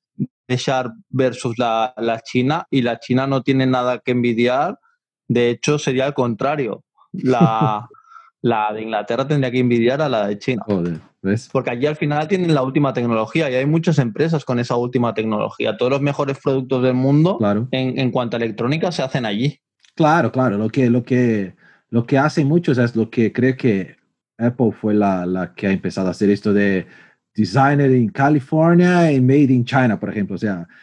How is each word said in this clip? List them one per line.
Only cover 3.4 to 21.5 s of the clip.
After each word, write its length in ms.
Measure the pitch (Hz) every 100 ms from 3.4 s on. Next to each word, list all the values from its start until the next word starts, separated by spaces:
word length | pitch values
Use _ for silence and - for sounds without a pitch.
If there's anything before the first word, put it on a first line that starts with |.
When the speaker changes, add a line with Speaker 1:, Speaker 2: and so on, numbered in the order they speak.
Speaker 1:
tiene 240 | 139 131 131
nada 320 | 127 123 120
que 140 | -
envidiar, 680 | 123 120 113 120 131 170 - _ _ _ _ -
de 240 | 120 120
hecho 260 | 117 - 147
sería 280 | - 127 139
al 100 | 139
contrario, 680 | 120 104 131 147 113 - _ _ _
la, 760 | 190 127 127 151 113 110 107 117 - _
Speaker 2:
<laughs> 280 | - - _
Speaker 1:
la 320 | 120 110 107
de 80 | 107
Inglaterra 460 | 110 107 107 120 139
tendría 240 | 147 127
que 80 | 127
envidiar 420 | 123 117 117 139
a 80 | 147
la 180 | 113 101
de 120 | 104
China. 240 | - 117 -
Speaker 2:
Joder, 340 | 95 87 80 - _
¿ves? 280 | 95 113 -
Speaker 1:
Porque 180 | 170 135
allí 160 | 120 147
al 100 | 156
final 320 | 147 147 160
tienen 260 | 190 170 147
la 80 |
última 300 | 131 151 139
tecnología 580 | 127 120 110 110 165 147
y 20 |
hay 120 | 127 143
muchas 320 | 160 170 143
empresas 440 | 120 - 165 156
con 140 | - 123
esa 180 | 120 123
última 380 | 123 123 117
tecnología. 640 | 110 110 107 104 - 113 101
Todos 140 | 123
los 100 | 135
mejores 380 | 143 139 135 131
productos 420 | 143 135 123 131
del 140 | 127 127
mundo 420 | 135 147 170 208
Speaker 2:
Claro. 300 | 104 104 127
Speaker 1:
en, 300 | 131 131 127
en 100 | 127
cuanto 280 | 127 117 117
a 20 |
electrónica 520 | 117 107 120 160 180
se 120 | 156
hacen 220 | 131 139 110
allí. 340 | 104 139 - _ _ _ -
Speaker 2:
Claro, 360 | 151 143 117
claro. 260 | 127 127 101
Lo 120 | 110
que, 200 | 139 123
lo 140 | 120
que, 520 | 117 127 120 107 92